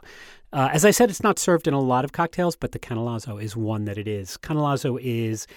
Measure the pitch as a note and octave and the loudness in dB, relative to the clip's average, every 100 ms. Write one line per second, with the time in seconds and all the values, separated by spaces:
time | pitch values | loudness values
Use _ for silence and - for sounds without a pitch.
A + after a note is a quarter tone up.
0 | - - - - - C#3 C3+ D3+ G3+ G3 | -20 -20 -20 -20 -6 0 2 6 6 6
1 | A#3+ F3+ A3 - - E3 E3 C#3 B2+ B2+ | 4 2 0 2 2 2 2 2 2 2
2 | C#3+ - E3+ - F3 - - - - A2+ | 0 -2 -2 0 0 0 -6 -8 -8 -4
3 | A#2+ A#2 A#2 G2+ G#2+ A2 G#2+ G#2+ G#2 G2+ | -4 -4 -6 -8 -8 -4 -2 -2 -4 -4
4 | G#2 G#2 F#2 - - D3+ D3 C3+ C#3 A#2+ | -4 -6 -6 -10 -4 0 0 0 -2 -4
5 | B2+ A#2+ A2+ A2 - | -2 -2 -2 -4 -8